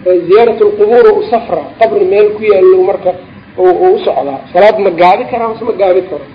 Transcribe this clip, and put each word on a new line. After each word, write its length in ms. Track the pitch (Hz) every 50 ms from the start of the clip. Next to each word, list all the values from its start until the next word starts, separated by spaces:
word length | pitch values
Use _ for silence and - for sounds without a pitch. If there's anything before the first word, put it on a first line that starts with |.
eh, 180 | 196 185 180 175 165
ziyaaratul 500 | 160 185 220 233 233 214 214 214 202 202
qubuur 340 | 214 202 208 233 247 233 214
u 140 | 202 - -
safra, 400 | - 180 170 - - - - - - -
qabri 280 | - 226 - - 208 190
meel 240 | 185 196 202 214 214 208
ku 100 | 214 220
yaallo 380 | 214 202 185 185 185 185 185 185
marka 280 | 190 185 180 - 180 175 - - - - - - - -
uu, 160 | - 185 180
uu 240 | 175 175 180 185 185
u 40 | -
socdaa. 420 | - 202 - 135 131 143 135 - - -
Salaad 300 | - 175 196 214 220 208
ma 120 | 202 190
gaabi 340 | 175 165 175 180 185 254 247
karaa 240 | - 254 240 226 226
mase 160 | 220 226 220
ma 80 | 240 208
gaabi 300 | 180 196 185 180 185 180
karo? 220 | - 175 143 - - -